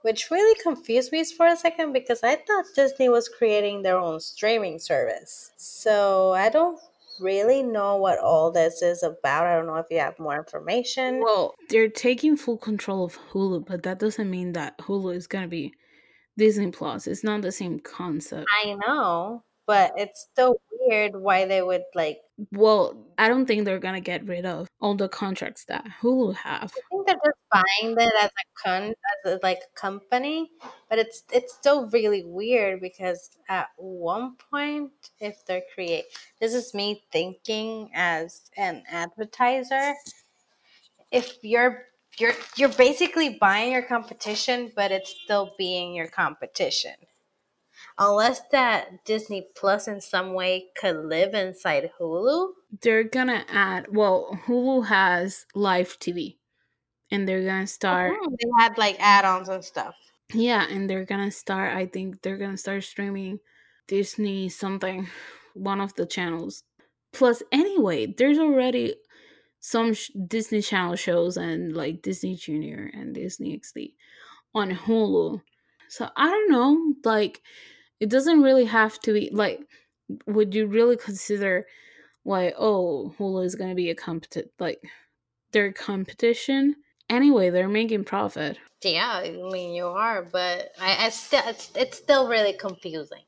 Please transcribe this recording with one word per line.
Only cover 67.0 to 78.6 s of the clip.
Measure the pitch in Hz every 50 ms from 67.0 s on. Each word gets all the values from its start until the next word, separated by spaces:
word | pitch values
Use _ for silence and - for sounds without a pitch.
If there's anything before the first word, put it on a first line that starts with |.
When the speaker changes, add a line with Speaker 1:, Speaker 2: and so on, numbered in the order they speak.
| _ _
Speaker 2:
Plus, | - - 269 247 233 233 - _
anyway, | - 277 339 403 392 359 226 190 165 131 110 - 196
there's | - 254 285 294 311
already | 320 302 277 262 254 254 247 247 233 226 - _ _ _ _ _ _ _ _ _ _ _ _ _
some | - - - 226 226 226 214
sh-, | 208 - - _ 202 185
Disney | 170 214 226 214 - 220 208
Channel | 208 - 214 190 180 175 175
shows | 175 - 185 175 170 170 180 175
and, | 175 175 170 160 165 180 165 156
like, | 165 147 147 165 -
Disney | - 190 185 175 - 185 185
Junior | 170 - - 151 151 156 147 - 107 104 - -
and | - - - -
Disney | - 170 185 - - - - -
X | - - - _
D | - - - _ _ _ _ - - - - - _ _ _ _
on | 220 202 185
Hulu. | 185 175 - 220 226 226 214 202 190 175 165 165 - 190 _ _ _ _ _ _ _ _ - _
So, | - - - - -
I | - 285 320
don't | 381 427 427 403
know, | 285 240 240 277 294 320 330 311 277 - -
like, | 233 220 214 208 196 - - _ - - - - - - _ _ _ _ _
it | 214 208
doesn't | 233 269 269 320 330 302
really | 277 262 262 262